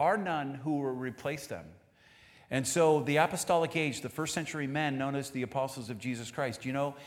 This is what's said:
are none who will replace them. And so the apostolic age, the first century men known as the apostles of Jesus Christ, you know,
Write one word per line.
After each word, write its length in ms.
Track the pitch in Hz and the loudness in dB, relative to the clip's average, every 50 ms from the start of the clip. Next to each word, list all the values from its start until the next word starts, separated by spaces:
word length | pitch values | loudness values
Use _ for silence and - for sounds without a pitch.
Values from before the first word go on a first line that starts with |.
are 160 | 147 175 208 | 4 4 4
none 380 | 214 190 180 165 151 139 139 139 | 2 2 0 -2 -2 -2 -4 -6
who 240 | 127 127 156 151 143 | -4 -2 0 0 0
will 140 | 139 131 | 0 0
replace 540 | 127 127 127 127 - - - 143 151 147 - | -2 -2 -4 -6 -6 -4 -4 -4 -4 -6 -6
them. 200 | - 110 85 78 78 87 - _ _ _ _ _ - - - - - - - - - | -8 -10 -10 -10 -14 -18 -20 _ _ _ _ _ -20 -20 -20 -20 -20 -20 -20 -8 -4
And 160 | 123 131 123 | -2 -2 0
so 340 | - - 170 165 156 156 147 | 2 4 6 8 8 8 6
the 160 | 127 143 143 | 4 4 4
apostolic 600 | 151 165 175 185 170 - - 180 165 165 - - | 4 4 4 2 0 2 4 4 4 4 2 0
age, 240 | 165 156 147 117 - | 0 0 0 -2 -4
the 80 | - 117 | -6 -6
first 260 | - 156 160 151 - | -4 -4 -4 -2 -2
century 320 | 170 156 - - 151 143 | -4 -4 -4 -4 -4 -4
men 320 | 135 139 151 156 147 135 135 | -2 0 0 0 0 0 0
known 160 | 135 139 139 | 0 0 -2
as 160 | 139 135 - | -2 -4 -4
the 120 | - 131 | -4 -4
apostles 480 | 123 110 - 135 135 131 - 131 113 110 | -4 -2 0 -2 -2 -2 -4 -6 -8 -8
of 80 | 120 101 | -8 -6
Jesus 320 | 98 127 123 113 117 113 | -4 -4 -4 -4 -6 -6
Christ, 340 | - 156 139 123 107 - - | -4 -2 -2 -2 -4 -4 -4
you 80 | 131 | -2
know, 220 | 131 139 143 143 139 - - | -2 0 0 -2 -4 -6 -14